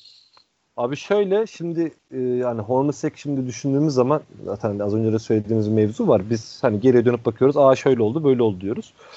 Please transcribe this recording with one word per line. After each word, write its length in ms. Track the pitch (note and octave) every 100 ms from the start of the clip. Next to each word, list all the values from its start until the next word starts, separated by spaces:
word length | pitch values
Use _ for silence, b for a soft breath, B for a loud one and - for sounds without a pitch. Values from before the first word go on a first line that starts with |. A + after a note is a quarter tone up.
| - _ _ _ _ _ _ -
Abi 180 | B2 C#3+
şöyle, 520 | - G#3 G3 G3+ A3
şimdi, 460 | - E3+ E3 D#3+ - _
e, 80 | C3
yani 420 | B2+ B2 B2 A#2
Hornacek 560 | G#2 B2+ D3 C#3 D3+ -
şimdi 300 | C#3+ C#3 B2+
düşündüğümüz 460 | - C#3+ C#3 D#3
zaman 280 | B2+ B2 D3+ - G#2 F#2+
zaten 340 | G#2 A2 G2+
az 140 | G2+
önce 200 | G#2+ A2
de 60 | A2
söylediğimiz 480 | - A2 G#2 A2+ G#2
mevzu 400 | A2 G#2+ A#2 G#3+
var. 220 | A2 G#2
Biz 340 | A2+ - -
hani 160 | B2+ G#2
geriye 260 | B2+ A#2+ A#2
dönüp 200 | A#2+ A#2+
bakıyoruz. 320 | A2 C3 D3
"Aa, 180 | C3+ C3
şöyle 280 | C#3+ B2
oldu, 200 | G#2+ D3+
böyle 200 | D3 B2
oldu." 180 | A2+ F#2
diyoruz. 320 | G2 D#3+ - _ B